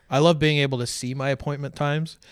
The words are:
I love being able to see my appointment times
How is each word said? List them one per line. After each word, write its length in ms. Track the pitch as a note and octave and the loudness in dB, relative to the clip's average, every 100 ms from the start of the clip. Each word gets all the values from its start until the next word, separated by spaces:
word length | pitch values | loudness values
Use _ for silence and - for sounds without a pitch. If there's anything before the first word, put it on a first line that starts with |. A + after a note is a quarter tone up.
| - | -2
I 80 | C3+ | 4
love 220 | E3 D#3 | 4 4
being 180 | D3+ D3 | 2 2
able 220 | C#3 B2+ | 0 -2
to 80 | A#2+ | -4
see 260 | - B2 | -6 -8
my 160 | C3+ C3+ | -4 -2
appointment 460 | C3+ D3 C#3+ C#3 - | -2 -4 -6 -8 -4
times 420 | D3 D3+ D#3+ - _ | -2 -2 -4 -10 _